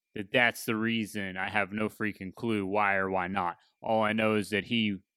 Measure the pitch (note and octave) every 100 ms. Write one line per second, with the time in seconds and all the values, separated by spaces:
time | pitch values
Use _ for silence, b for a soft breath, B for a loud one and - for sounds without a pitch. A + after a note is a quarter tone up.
0 | _ G#2+ F#2+ B2+ A#2 - - A2 A2+ A2+
1 | G2 G#2+ F#2+ F#2 G2 G#2 G2 G#2+ G#2+ -
2 | G#2+ - F#2 - A#2 G#2 F#2+ G#2 G2+ G2
3 | F#2+ F#2 F2+ G2 F2 - _ _ A#2 A2
4 | G#2+ A2 A2 G#2+ F#2+ G2+ F#2+ A#2 G#2+ F#2+
5 | _